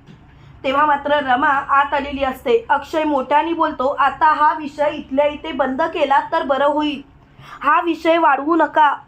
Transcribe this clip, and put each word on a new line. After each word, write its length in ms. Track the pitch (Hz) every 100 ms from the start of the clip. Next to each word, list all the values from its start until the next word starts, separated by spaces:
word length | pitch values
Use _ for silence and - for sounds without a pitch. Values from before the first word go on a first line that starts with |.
| - - - - - -
तेव्हा 220 | 269 277 302
मात्र 260 | 285 285
रमा 360 | 294 269 247 302
आत 460 | 277 277 277 285
आलेली 300 | 294 285 269
असते. 420 | 262 254 262 233 233
अक्षय 340 | 277 - 320
मोठ्याने 500 | 302 277 247 294 330
बोलतो, 340 | 330 311 - 262
"आता 460 | 277 269 262 320
हा 200 | 294 302
विषय 360 | 330 294 - 294
इथल्या 340 | 302 - 269 294
इथे 240 | 294 320
बंद 300 | 269 262 262
केला 380 | 330 349 277 277 277
तर 120 | 330
बरं 220 | 302 269 285
होईल. 360 | 294 302 269 - - - - - -
हा 220 | 277 330
विषय 360 | 349 320 320 339
वाढवू 380 | 330 269 285 330
नका. 420 | 294 320 294 -